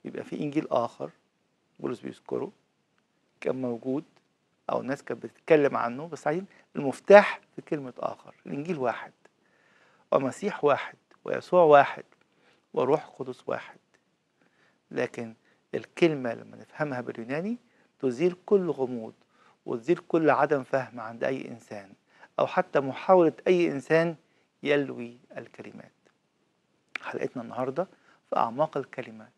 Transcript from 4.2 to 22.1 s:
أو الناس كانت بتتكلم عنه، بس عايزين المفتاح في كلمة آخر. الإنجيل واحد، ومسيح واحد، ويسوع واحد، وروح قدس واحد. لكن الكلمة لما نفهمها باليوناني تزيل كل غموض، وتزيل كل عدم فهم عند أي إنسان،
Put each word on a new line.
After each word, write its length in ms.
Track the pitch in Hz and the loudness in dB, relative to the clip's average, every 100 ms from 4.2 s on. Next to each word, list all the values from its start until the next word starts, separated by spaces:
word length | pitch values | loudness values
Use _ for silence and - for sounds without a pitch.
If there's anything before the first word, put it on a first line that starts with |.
| _ _ _ _ - | _ _ _ _ -6
أو 100 | 123 | -6
الناس 220 | 120 139 | -4 -10
كانت 200 | - 120 | -8 -10
بتتكلم 540 | 117 _ - 160 139 117 | -10 _ 2 4 4 0
عنه، 320 | 117 123 170 | -4 -6 -12
بس 180 | 147 147 | -6 -4
عايزين 200 | 165 202 - _ - | -4 -8 -20 _ -6
المفتاح 640 | 139 - - 202 202 - _ - | -6 -6 10 10 10 -6 _ -18
في 60 | |
كلمة 300 | - 156 131 - | -8 -8 -8 -8
آخر. 360 | - - - _ - | -8 -8 -20 _ -10
الإنجيل 320 | 143 160 160 | -8 -6 -4
واحد، 340 | 123 - - _ _ _ _ _ _ _ _ _ _ | -4 -4 -12 _ _ _ _ _ _ _ _ _ _
ومسيح 520 | 143 135 - 202 - | 0 0 -4 -6 0
واحد، 320 | 147 131 - - _ _ | 2 2 -2 -14 _ _
ويسوع 380 | - - - 180 | -6 -6 2 6
واحد، 420 | 165 143 - - - _ _ _ _ _ _ | 10 10 8 -2 -16 _ _ _ _ _ _
وروح 320 | - 127 147 - | -2 0 0 -2
قدس 360 | - 127 123 - | -12 -12 -10 -8
واحد. 320 | 123 - - _ _ _ _ _ _ _ _ _ _ _ | -8 -8 -20 _ _ _ _ _ _ _ _ _ _ _
لكن 440 | 127 123 - 113 110 _ _ _ | -6 -6 -8 -14 -16 _ _ _
الكلمة 600 | 135 110 - 175 147 123 | -10 -8 2 2 2 -6
لما 220 | 113 110 113 | -8 -12 -20
نفهمها 440 | 113 - 151 123 | -20 -8 -6 -6
باليوناني 580 | 123 123 113 147 196 240 _ _ _ _ | -8 -10 -8 -6 -6 -8 _ _ _ _
تزيل 360 | 131 120 180 180 - | -4 0 -2 -2 0
كل 240 | 202 175 | 2 2
غموض، 420 | 135 127 123 110 _ _ _ _ _ - | -2 -4 -4 -10 _ _ _ _ _ -8
وتزيل 300 | 123 113 170 | -6 0 -2
كل 340 | _ 165 156 | _ 4 4
عدم 320 | 127 147 143 | 4 4 0
فهم 380 | 127 135 123 123 | 0 -2 -2 -10
عند 240 | 110 117 | -12 -4
أي 240 | 131 135 - | -4 -4 -8
إنسان، 440 | 117 - 107 98 - _ | -14 -14 -16 -16 -20 _